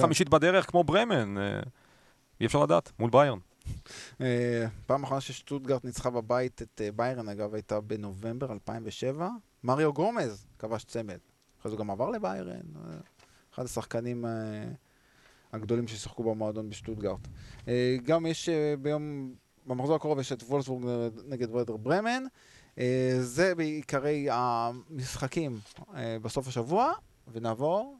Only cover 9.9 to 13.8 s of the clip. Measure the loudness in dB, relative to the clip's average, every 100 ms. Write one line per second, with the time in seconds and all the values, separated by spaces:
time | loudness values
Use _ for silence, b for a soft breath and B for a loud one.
9.9 | 4 0 0 -2 -4 -14 -10 -4 -4 -4
10.9 | -6 -6 -10 -16 _ _ _ -6 -4 -4
11.9 | -2 -2 -2 -4 -4 -8 -10 -14 -14 -14
12.9 | -14 -16 _ b b b -8 -6 -6